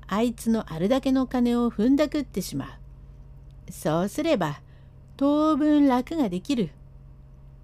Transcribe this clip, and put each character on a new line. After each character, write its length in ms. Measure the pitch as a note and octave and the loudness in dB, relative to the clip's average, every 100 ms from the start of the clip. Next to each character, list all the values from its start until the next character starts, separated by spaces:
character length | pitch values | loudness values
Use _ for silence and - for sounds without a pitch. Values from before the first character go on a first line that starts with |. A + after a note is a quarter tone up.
| - | -4
あ 140 | G3+ | -2
い 120 | B3 | -2
つ 160 | A#3 A3+ | -2 -2
の 220 | A3+ - | -2 -2
あ 80 | D#3+ | -4
る 80 | G3 | 0
だ 140 | C4 | 2
け 100 | C4+ | 2
の 160 | C4 B3+ | 0 0
金 280 | B3+ A#3+ A#3+ | 0 2 2
を 140 | A#3+ | 0
踏 200 | G#3+ A#3+ | 0 2
ん 60 | C#4 | 4
だ 120 | D4+ | 2
く 120 | D4+ | 0
っ 40 | |
て 180 | C4+ G3 | -4 -6
し 140 | - C#3+ | -6 -8
ま 220 | - - - - - - - - - - - | -8 -14 -20 -20 -20 -20 -20 -20 -20 -20 -18
う。 40 | |
そ 320 | - E3+ D#3+ | -6 -2 0
う 40 | G3 | -2
す 160 | - | -2
れ 140 | D#4+ B3+ | 0 0
ば、 240 | D#3 - - - - - - - | 0 -4 -14 -20 -20 -20 -20 -2
当 400 | C#4 D4 D#4 C#4+ | 2 4 2 2
分 300 | D4+ D4 C#4 | 4 4 4
楽 280 | B3 B3+ E4 | 4 0 -2
が 140 | A3 | -2
で 100 | F3+ | -2
き 160 | - A#3+ | -4 -2
る。 140 | D#3 - - - - - - - - - | -2 -6 -20 -20 -20 -20 -20 -20 -20 -20